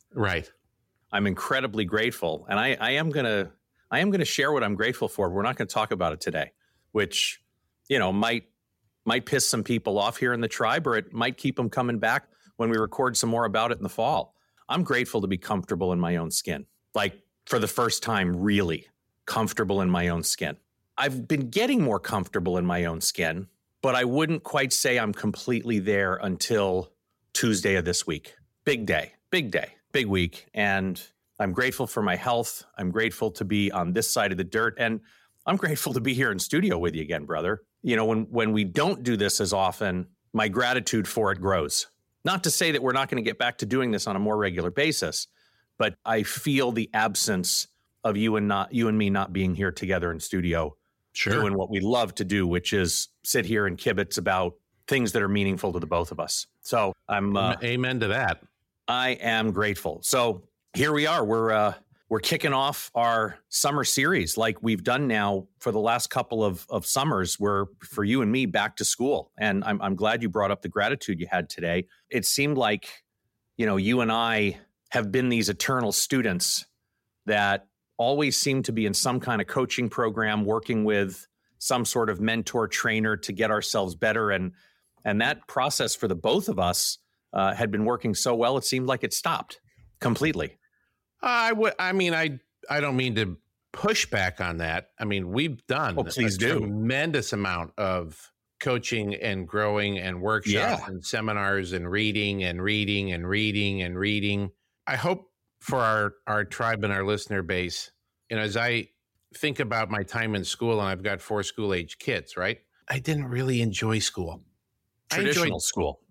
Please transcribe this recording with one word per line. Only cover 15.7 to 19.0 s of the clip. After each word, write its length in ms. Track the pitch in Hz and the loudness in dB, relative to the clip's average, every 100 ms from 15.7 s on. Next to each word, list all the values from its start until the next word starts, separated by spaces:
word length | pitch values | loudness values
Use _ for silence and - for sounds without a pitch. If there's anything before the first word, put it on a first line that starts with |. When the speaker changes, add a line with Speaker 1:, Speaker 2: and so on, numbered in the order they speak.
| 87 90 | -2 0
Speaker 2:
in 80 | 90 | 2
my 160 | 85 87 | 2 0
own 140 | 82 | -2
skin, 340 | - - 76 - _ _ | -4 -4 -8 -10 _ _
like, 280 | 113 101 - _ _ | -2 -2 -4 _ _
for 140 | - 127 | -2 0
the 100 | 107 | 0
first 340 | - 117 - | 2 0 0
time, 320 | - 107 90 | 0 2 2
really 540 | 87 101 101 92 78 - _ | 2 2 2 2 -2 -6 _